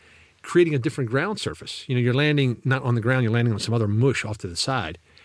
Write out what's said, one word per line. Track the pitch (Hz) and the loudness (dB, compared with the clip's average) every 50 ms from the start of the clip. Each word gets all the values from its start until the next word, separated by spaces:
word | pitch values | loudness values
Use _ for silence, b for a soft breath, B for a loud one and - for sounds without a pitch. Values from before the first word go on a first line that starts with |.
| b b b b b b b b - | b b b b b b b b -12
creating | - - 175 175 165 147 | 0 2 4 4 4 2
a | 131 | 0
different | 113 156 - - 131 110 | -2 -2 -4 -4 -4 -2
ground | 117 135 160 202 214 196 | 0 -2 -2 -2 -4 -6
surface. | - - 76 - - - - - - | -6 -6 -8 -8 -12 -14 -14 -12 -6
You | - 131 | -2 0
know, | 123 | 2
you're | 120 123 120 | 2 2 2
landing | 135 147 151 151 143 135 127 117 - - | 2 2 2 2 2 2 0 0 -2 -2
not | 135 127 131 - | -2 -2 0 0
on | 123 120 | 0 0
the | 117 101 | 2 2
ground, | 120 131 131 123 | 2 2 2 2
you're | 110 113 | 2 2
landing | 120 117 120 110 | 2 2 2 0
on | 101 | 0
some | - - 113 | -2 -2 0
other | 117 110 101 | 0 0 2
mush | 104 110 123 139 117 - - | 2 2 2 2 2 0 -4
off | 107 107 - | -6 -8 -8
to | - | -10
the | 95 82 | -8 -6
side. | - - - 135 123 92 80 87 b b b b b | -4 -4 -2 -2 -2 -4 -6 -8 b b b b b